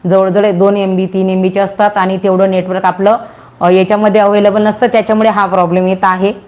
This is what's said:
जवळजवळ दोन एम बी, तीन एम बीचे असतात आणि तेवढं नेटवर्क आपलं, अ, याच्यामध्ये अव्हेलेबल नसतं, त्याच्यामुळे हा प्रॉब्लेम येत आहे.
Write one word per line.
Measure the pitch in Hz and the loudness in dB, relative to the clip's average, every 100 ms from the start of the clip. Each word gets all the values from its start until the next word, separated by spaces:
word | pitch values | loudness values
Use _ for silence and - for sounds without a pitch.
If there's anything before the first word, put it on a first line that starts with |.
| 180 | 0
जवळजवळ | 190 190 175 208 | 0 2 0 0
दोन | 180 196 202 | 2 0 0
एम | 196 185 | -2 -2
बी, | 185 | -2
तीन | 190 190 | -2 -2
एम | 185 | 0
बीचे | 185 190 | 0 -2
असतात | 196 - 208 208 | -4 0 -2 0
आणि | 185 190 | -2 -2
तेवढं | 196 185 196 | 0 0 0
नेटवर्क | 185 185 185 185 | 0 -4 -2 -2
आपलं, | 180 196 233 - - - - | 0 0 0 -4 -20 -20 -4
अ, | 170 | 2
याच्यामध्ये | 185 185 208 214 208 | 2 2 0 2 2
अव्हेलेबल | 202 208 208 208 | 2 2 2 2
नसतं, | 214 208 240 | -2 0 0
त्याच्यामुळे | 226 214 220 220 | 0 0 0 2
हा | 202 196 | 0 0
प्रॉब्लेम | 185 175 185 185 | 0 0 0 -2
येत | 190 | 0
आहे. | 190 185 196 - | 0 0 -2 -4